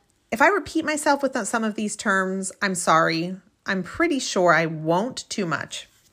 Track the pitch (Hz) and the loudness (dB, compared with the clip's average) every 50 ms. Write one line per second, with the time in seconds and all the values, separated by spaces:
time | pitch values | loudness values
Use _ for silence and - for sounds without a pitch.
0 | _ _ _ _ _ _ - - 285 330 403 381 302 - - 320 311 302 302 294 | _ _ _ _ _ _ 0 4 4 4 4 2 0 -2 -4 -4 -2 -2 -2 0
1 | - 311 285 277 - 262 269 254 208 196 - 226 220 214 202 - 214 208 - - | 2 2 2 2 0 -2 -4 -4 -4 -2 -2 -2 -2 -2 -4 -4 -6 -6 -6 -4
2 | - 220 190 190 190 190 190 190 190 190 - - - 196 185 170 - 196 165 160 | -2 0 2 2 0 0 -2 -4 -6 -8 -8 -6 -4 -4 -4 -2 2 4 4 6
3 | 165 165 165 165 170 180 190 190 - _ _ _ - - 196 190 180 - - - | 4 4 2 -2 -4 -6 -8 -10 -14 _ _ _ -6 -4 -4 -4 -4 -4 -2 -2
4 | 330 339 294 262 - - - 202 180 170 156 160 165 160 165 156 156 160 165 180 | 0 0 0 -2 -2 -2 0 4 4 6 6 4 4 0 -2 -4 -2 0 0 0
5 | 214 262 254 - - - - - 190 165 143 - - - - - - - _ _ | 0 -2 -6 -10 -12 -8 -6 -4 -2 -2 -2 -4 -6 -8 -12 -14 -14 -16 _ _
6 | _ _ | _ _